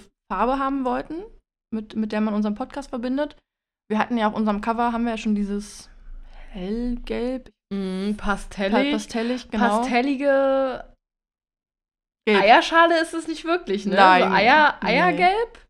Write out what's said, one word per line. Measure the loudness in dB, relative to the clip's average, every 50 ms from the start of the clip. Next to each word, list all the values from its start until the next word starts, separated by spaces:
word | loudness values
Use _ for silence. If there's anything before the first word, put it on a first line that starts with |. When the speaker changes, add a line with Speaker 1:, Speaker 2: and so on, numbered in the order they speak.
| -16 _ _ _ _ -6
Speaker 1:
Farbe | -2 0 0 0 0 0
haben | -2 -2 -2 -2 -2
wollten, | -2 -4 -4 -6 -8 -10 -12 -12 -14 -18 -20 _ _ _ _ _ -8 -8
mit, | -8 -8 -6 -6
mit | -6 -4 -4
der | -2 -2
man | -2 -2 -2
unseren | -2 -2 -2 -4
Podcast | -6 -8 -10 -10 -12 -10 -10
verbindet. | -8 -6 -4 -4 -2 -2 -4 -4 -8 _ _ _ _ _ _ _ _ _ _ -4
Wir | -2 -2
hatten | 0 0 0 0
ja | 0 0
auf | 0
unserem | 0 -2 0 -2 -2
Cover, | -2 -2 -2 0 0 -2
haben | 0 -2 -2
wir | -2
ja | -4 -2
schon | -2 -2 0
dieses | 0 -2 -2 -4 -6 -8 -10 -16 -20 -20 -20 -20 -20 -18 -16 -16 -16 -16 -18 -18 -20 -18 -16
hellgelb. | -12 -10 -8 -6 -6 -4 -4 -4 -4 -6 -6 -6 -6 -4 -4 -4 -6 -6 -10 -14 _ _ _ -8
Speaker 2:
Mhm, | -6 -6 -4 -4 -4 -4 -2 -4 -4 -2
pastellig. | -2 -2 -2 -4 -6 -10 -6 -4 -2 0 2 2 2 2
Speaker 1:
Pa-, | 0
pastellig, | -4 -4 -6 -6 -4 -4 -4 -4 -6 -8 -6
genau. | -2 0 2 2 2 0
Speaker 2:
Pastellige | 0 0 0 0 0 0 -2 0 0 2 2 2 2 2 2 0 0 -2 -4 -8 -12 -18 _ _ _ _ _ _ _ _ _ _ _ _ _ _ _ _ _ _ _ _ _ _ _ _ _ _ 0
Speaker 1:
Gelb. | 2 2 6
Speaker 2:
Eierschale | 8 8 8 6 6 4 4 6 6 6 4 2
ist | 0 -2 -6
es | -8 -6
nicht | -8 -8 -6 -4
wirklich, | -2 -2 -2 -2 -2 -4 -2 -2
ne? | 0 4
Speaker 1:
Nein. | 6 8 8 8 6 4 2
Speaker 2:
So | 2
Eier-, | 2 4 6 6 6 4 4 2 -2
Speaker 1:
Nee. | -2 0
Speaker 2:
Eiergelb? | 2 2 2 2 2 2 2 2 2 0 -4 -6 -8 -16 -20